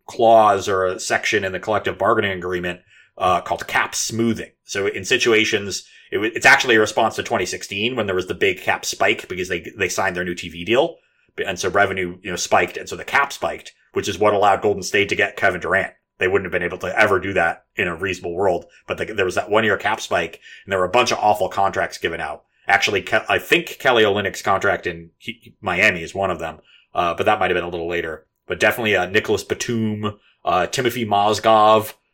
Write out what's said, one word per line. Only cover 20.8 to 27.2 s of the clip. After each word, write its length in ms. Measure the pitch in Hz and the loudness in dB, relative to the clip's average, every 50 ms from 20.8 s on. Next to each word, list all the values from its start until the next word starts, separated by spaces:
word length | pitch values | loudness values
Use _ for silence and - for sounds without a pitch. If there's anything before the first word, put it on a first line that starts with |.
| 92 | 0
a 40 | 90 | 2
bunch 220 | - 123 123 117 | 2 2 2 2
of 80 | 113 - | 0 0
awful 300 | 104 107 104 - 95 90 | 2 2 2 2 0 -2
contracts 500 | - 101 98 95 - 95 85 - - - | 0 0 0 0 0 -2 -4 -4 -6 -6
given 200 | - 87 82 80 | -6 -6 -4 -6
out. 260 | 78 73 80 - _ _ _ _ _ | -8 -10 -10 -14 _ _ _ _ _
Actually, 360 | - 98 98 - 104 104 95 90 | 0 2 2 2 0 -2 -2 -2
Ke-, 260 | - 110 107 - - | 0 -2 -2 0 0
I 80 | 101 | -2
think 400 | 90 - - 156 175 165 - - | 0 2 2 0 0 0 -4 -10
Kelly 260 | - - 135 123 117 107 | -2 0 2 4 6 4
Olynyk's 380 | 104 98 104 95 92 - - | 4 4 2 -2 -4 -6 -4
contract 460 | - 104 98 92 95 101 90 - - | -2 0 0 2 2 0 -2 0 -4
in 240 | 90 85 85 85 85 _ _ | -8 -8 -8 -14 -20 _ _
he-, 360 | - 117 110 _ _ - - _ | -16 -16 -16 _ _ -20 -18 _
Miami 400 | 104 95 87 90 101 90 90 85 | -4 -2 0 2 2 2 2 0
is 140 | 82 78 - | -8 -8 -4
one 160 | 95 98 92 | -2 -2 -2
of 80 | 87 80 | -2 -4
them. 200 | 82 80 78 - _ _ _ _ _ _ - | -6 -8 -10 -12 _ _ _ _ _ _ -4
Uh, 200 | 85 87 85 82 | -2 -2 0 0
but 140 | 85 | 0